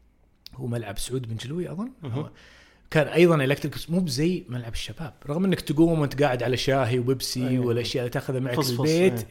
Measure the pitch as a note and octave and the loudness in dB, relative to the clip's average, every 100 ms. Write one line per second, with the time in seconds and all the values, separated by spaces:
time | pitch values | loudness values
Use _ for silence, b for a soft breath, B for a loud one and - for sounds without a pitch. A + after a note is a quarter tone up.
0 | _ _ _ _ - - B2+ A#2 G#2 G2 | _ _ _ _ -20 -10 -6 -4 -6 -6
1 | - C3 A#2 A2+ A#2+ E3 F3 D#3 A#3+ - | -4 -4 -4 -8 -6 -6 -6 -6 -8 -8
2 | D3 B2 - - b b b b b D#3 | -6 -6 -6 -12 b b b b b 0
3 | C#3+ D3+ F3 D#3+ C3 C#3+ D3+ B2+ - F3 | 2 6 6 6 2 0 -2 -8 -4 -2
4 | F3 B2 E3 F#3 - B2 A#2 - - - | 0 0 0 0 -4 -8 -6 -8 -8 -10
5 | D#3+ - - D#3 G3 E3+ - D3 E3 D#3+ | -12 -12 -6 0 2 0 0 4 4 4
6 | C#3+ C3 C#3+ B2 A#2+ B2 - C3+ A#2+ B2+ | 0 2 2 2 0 0 2 2 2 0
7 | A#2+ C3 - B2+ B2+ B2+ B2 A#2 A2 C3+ | 0 -2 -2 -2 0 0 2 0 -2 -2
8 | A#2+ C#3 - C3 C3 B2 C3 A#2+ D3+ E3 | -2 -4 -4 -4 -2 0 0 0 2 4
9 | F#3 A#2 G#2+ | 4 2 -4